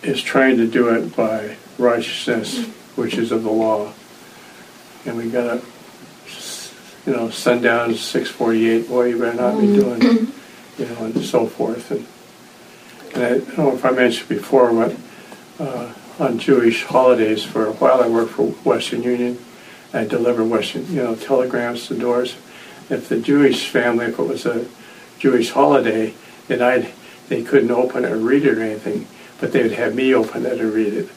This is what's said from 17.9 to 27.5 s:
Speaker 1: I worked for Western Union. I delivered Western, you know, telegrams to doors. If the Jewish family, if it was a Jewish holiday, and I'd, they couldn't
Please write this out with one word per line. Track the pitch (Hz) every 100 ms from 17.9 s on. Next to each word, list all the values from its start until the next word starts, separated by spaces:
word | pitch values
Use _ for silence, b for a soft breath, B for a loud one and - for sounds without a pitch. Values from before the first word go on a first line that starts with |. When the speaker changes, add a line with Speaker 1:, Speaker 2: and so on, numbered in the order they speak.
| 127
Speaker 1:
I | 120
worked | 113 113
for | - - -
Western | - - - 117
Union. | 123 123 123 123 - B B B B
I | 123
delivered | 110 120 120 120
Western, | 113 113 104 - -
you | 165
know, | 123 113
telegrams | - 131 127 123 120 120 -
to | 117
doors. | 120 120 123 - B B B B B
If | 127 -
the | 113
Jewish | 113 143 139 117 -
family, | 123 120 117 117
if | -
it |
was | - 85 120
a | 113 117 B B B B -
Jewish | 135 123 113
holiday, | 131 143 139 117 110 110 - B B -
and | -
I'd, | 123 127 113 - B B -
they | 120
couldn't | 117